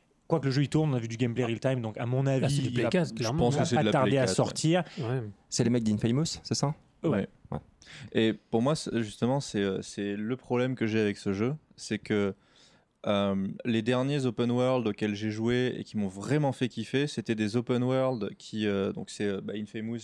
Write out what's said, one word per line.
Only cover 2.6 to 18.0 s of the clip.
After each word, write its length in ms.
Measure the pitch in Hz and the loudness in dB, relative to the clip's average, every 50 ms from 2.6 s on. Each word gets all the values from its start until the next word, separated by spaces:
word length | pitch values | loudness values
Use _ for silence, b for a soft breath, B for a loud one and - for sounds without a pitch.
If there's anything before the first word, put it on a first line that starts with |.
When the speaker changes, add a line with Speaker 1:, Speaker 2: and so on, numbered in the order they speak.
Speaker 2:
du 60 | 135 127 | 0 0
Speaker 1:
il 40 | 123 | 0
Speaker 2:
Play 100 | 120 120 | 2 2
Speaker 1:
va 60 | 117 | 2
Speaker 2:
quatre, 240 | - 180 165 131 113 | 2 2 0 0 -2
clairement. 260 | 110 120 110 135 165 | -2 -2 0 2 2
Speaker 3:
Je 40 | 120 | 2
pense 80 | 120 139 | 2 4
Speaker 1:
pas 60 | 143 135 | 2 2
Speaker 3:
que 40 | |
c'est 100 | - 123 110 | 2 2 4
de 20 | 107 | 4
la 80 | 107 | 4
Speaker 1:
tarder 200 | 101 143 131 131 | 4 4 4 4
Speaker 3:
Play 60 | 135 135 | 4 4
Speaker 1:
à 20 | |
Speaker 3:
quatre, 80 | 117 95 | 4 2
ouais. 60 | 92 | 4
Speaker 1:
sortir. 480 | - 123 110 - - - 156 170 180 165 - - - | 2 2 0 0 0 2 2 2 2 0 -2 -6 -6
Speaker 2:
Ouais. 220 | 127 113 127 135 113 107 101 _ _ - | -4 -2 -2 -4 -4 -8 -12 _ _ -8
Speaker 4:
C'est 160 | - - 120 | -2 0 2
les 40 | 117 | 2
mecs 140 | 120 123 113 | 2 2 2
d'Infamous, 400 | 107 107 104 - 113 120 139 165 - - - | 2 0 2 2 2 2 2 0 -2 -4 -8
c'est 140 | - - 113 | -6 -4 -2
ça ? 180 | - - 143 151 - _ _ _ - - | -2 -2 -2 -4 -6 _ _ _ -4 -2
Speaker 1:
Ouais. 240 | 165 127 101 95 - - _ _ - | 0 0 0 -2 -4 -8 _ _ -10
Speaker 3:
Ouais. 60 | - - - - _ _ B B B B B B - | -10 -10 -10 -12 _ _ B B B B B B 0
Et 180 | 117 110 110 104 - _ - | 2 2 2 2 -2 _ -2
pour 120 | - 113 | 0 2
moi, 140 | 120 139 160 | 2 2 0
c'est, 260 | - - - - 117 113 | 0 -2 -4 -2 -2 -4
justement, 380 | 104 - - 117 120 135 143 | -4 -4 -2 0 0 0 0
c'est, 180 | 131 - - 104 | -2 -2 -2 0
euh, 220 | 101 98 95 104 | 0 0 0 -2
c'est 340 | 98 - - - 101 101 101 | -6 -8 -6 -6 -4 -4 -4
le 220 | 104 107 110 131 | -4 -4 -4 -6
problème 360 | 127 - - 123 120 127 131 131 | -6 -4 -2 0 0 0 0 0
que 120 | - 117 | -2 -2
j'ai 140 | 110 107 110 | 0 2 2
avec 160 | 107 104 101 | 2 2 0
ce 160 | - - 104 95 | -2 -2 -2 0
jeu, 200 | 98 110 127 151 156 _ _ - | 0 0 -2 -2 -4 _ _ -20
c'est 240 | - - - 110 104 | -14 -8 -6 -6 -6
que, 340 | - - 110 104 101 98 95 b b b b b b b b b b b _ - - | -2 0 2 2 2 0 -2 b b b b b b b b b b b _ -10 -4
euh, 420 | - 104 101 101 98 98 98 95 101 - - - | -2 0 0 0 0 0 -2 -2 -4 -6 -6 -4
les 160 | 123 113 113 | 0 0 0
derniers 440 | 107 120 127 127 131 139 147 147 131 | 2 2 2 2 2 0 0 0 0
open 240 | 123 107 - 120 120 | 0 0 0 0 2
world 360 | 120 123 127 131 131 127 113 | 2 2 2 2 2 2 0
auxquels 280 | 107 101 - 107 107 104 | 0 -2 0 -2 -2 -2
j'ai 160 | 101 107 107 | -2 -2 -4
joué 440 | 104 110 110 117 120 123 127 123 - | -2 0 0 0 2 2 0 0 -2
et 60 | - 107 | -4 -8
qui 140 | - - | -6 -4
m'ont 100 | 107 101 | -4 -4
vraiment 460 | 95 92 98 101 113 135 156 147 135 123 | -4 -4 -6 -4 0 0 2 2 0 0
fait 160 | - 131 113 | 0 -4 -4
kiffer, 380 | - 117 107 - - 131 143 | -4 -6 -8 -2 -2 -2 0
c'était 280 | 147 - - 110 - 113 | 0 -4 -6 -2 -2 0
des 220 | 107 107 104 104 | 0 0 0 0
open 260 | 123 117 - 127 120 120 | -2 0 0 0 0 0
world 460 | 127 131 131 | 0 0 2